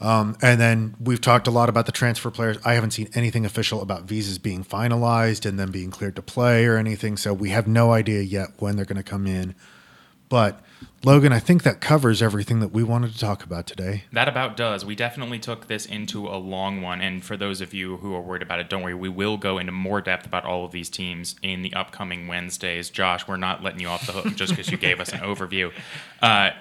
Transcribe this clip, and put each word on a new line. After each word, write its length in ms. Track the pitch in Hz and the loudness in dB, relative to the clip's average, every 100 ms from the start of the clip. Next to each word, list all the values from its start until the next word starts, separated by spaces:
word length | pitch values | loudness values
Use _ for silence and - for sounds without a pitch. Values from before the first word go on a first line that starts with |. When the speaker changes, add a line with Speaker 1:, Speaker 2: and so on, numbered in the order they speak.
Speaker 1:
Um, 340 | 107 113 107 110 | 2 4 2 4
and 180 | 127 120 | 6 6
then 340 | 117 113 110 - | 6 4 0 -4
we've 180 | 120 123 | -2 2
talked 260 | 127 120 123 | 6 6 6
a 40 | |
lot 200 | 120 117 | 4 4
about 160 | 113 113 | 4 0
the 60 | |
transfer 380 | - 123 113 120 | 0 0 0 -6
players. 280 | 113 113 107 117 | -2 -2 0 2
I 80 | |
haven't 160 | 117 110 | 2 2
seen 180 | 110 104 | -4 -4
anything 320 | 117 117 117 107 | 0 0 0 -2
official 340 | - 104 107 | -2 -2 -2
about 220 | 95 90 | -4 -6
visas 340 | 95 107 101 90 | -4 -4 -4 -4
being 240 | 110 92 | -6 -6
finalized 840 | 92 101 120 120 120 117 113 107 107 | -6 -2 0 2 4 4 2 0 -2
and 120 | 98 | -2
them 120 | 95 | -4
being 200 | 92 92 | -4 -8
cleared 260 | - 101 92 | -6 -8 -8
to 60 | |
play 440 | - - 120 117 120 | -6 2 4 6 6
or 100 | 113 | 4
anything, 400 | 110 104 107 101 | 0 -2 -4 -4
so 160 | 104 | -2
we 160 | 95 98 | -2 0
have 180 | 101 101 | 0 4
no 260 | 113 117 | 6 6
idea 260 | 113 110 104 | 6 4 0
yet 300 | 95 98 95 - | -2 -4 -4 -6
when 180 | 101 101 | -4 -2
they're 80 | |
gonna 180 | 98 98 | -4 -6
come 240 | - 101 98 | -6 -4 -2
in. 280 | 92 92 92 - - _ - _ _ _ | -2 -4 -8 -20 -20 _ -20 _ _ _
But, 320 | 123 104 - _ - - _ | 4 4 0 _ -20 -20 _
Logan, 300 | 135 143 139 | 8 8 8
I 80 | 117 | 6
think 240 | - 175 | 6 6
that 160 | 139 - | 4 2
covers 420 | - 151 123 104 | 2 4 6 4
everything 380 | 113 101 104 113 | 2 2 0 0
that 80 | 104 | 2
we 160 | 110 | 0
wanted 280 | 117 120 120 | 2 0 -2
to 60 | 110 | -2
talk 240 | 107 101 | -4 -4
about 240 | 80 85 - | -6 -10 -8
today. 380 | - 92 101 - | -8 -6 -6 -4
Speaker 2:
That 160 | 113 139 | 0 0
about 280 | 127 131 107 | 0 -4 -2
does. 280 | 117 101 | -4 -4
We 100 | 98 | -6
definitely 460 | 107 120 139 123 117 | -4 -6 -6 -10 -8
took 260 | 123 113 - | -8 -10 -8
this 180 | 107 - | -8 -6
into 420 | 104 107 104 101 | -8 -8 -8 -8
a 100 | 95 | -8
long 440 | 92 95 98 98 | -6 -6 -6 -6
one, 180 | 90 90 | -6 -4
and 240 | 95 92 | -4 -6
for 120 | - 92 | -8 -8
those 240 | 101 95 | -6 -6
of 140 | 90 | -8
you 220 | 98 92 90 | -8 -8 -8
who 180 | 98 | -8
are 60 | 90 | -8
worried 220 | 90 90 | -8 -10
about 180 | 90 87 | -6 -6
it, 100 | 87 | -4
don't 120 | 95 | -6
worry. 120 | 90 | -6
We 140 | 90 95 | -6 -6
will 280 | 92 104 104 | -2 -2 -2
go 220 | 98 95 | -2 -4
into 140 | 90 | -4
more 280 | 92 92 101 | -4 -2 -2
depth 260 | 92 90 - | -2 -4 -4
about 180 | 90 | -6
all 200 | - 90 | -4 -6
of 60 | 90 | -6
these 180 | 87 82 | -10 -10
teams 460 | - 90 87 87 - | -8 -8 -8 -10 -8
in 200 | 95 92 | -8 -6
the 120 | 92 | -6
upcoming 540 | 92 92 - 92 90 87 | -6 -8 -10 -10 -10 -8
Wednesdays. 600 | 87 90 - 90 87 87 | -8 -8 -8 -6 -6 -8
Josh, 360 | - 92 87 - | -2 0 0 -4
we're 120 | 92 | -4
not 260 | 92 - | -4 -4
letting 160 | 92 87 | -6 -8
you 80 | 87 | -8
off 180 | 87 - | -6 -6
the 60 | |
hook 240 | 95 220 214 | -6 -6 -4
just 180 | 190 | -4
'cause 160 | 160 90 | -2 -4
you 60 | - | -2
gave 240 | 90 87 | 0 -2
us 80 | 90 | -4
an 60 | 101 | -8
<laughs> 60 | |
overview. 480 | 98 98 90 95 87 - - - - - | -6 -6 -4 -4 -4 -8 -16 -16 -18 2
Uh, 280 | 117 104 98 - | 4 6 4 0